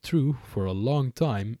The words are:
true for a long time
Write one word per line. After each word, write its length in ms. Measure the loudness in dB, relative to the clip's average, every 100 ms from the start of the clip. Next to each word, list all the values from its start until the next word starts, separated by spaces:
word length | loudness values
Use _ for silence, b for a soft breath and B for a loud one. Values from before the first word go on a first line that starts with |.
true 360 | 0 2 2 0 -4
for 180 | -4
a 80 | -2
long 400 | 0 0 0 0
time 460 | 0 0 0 -4 -8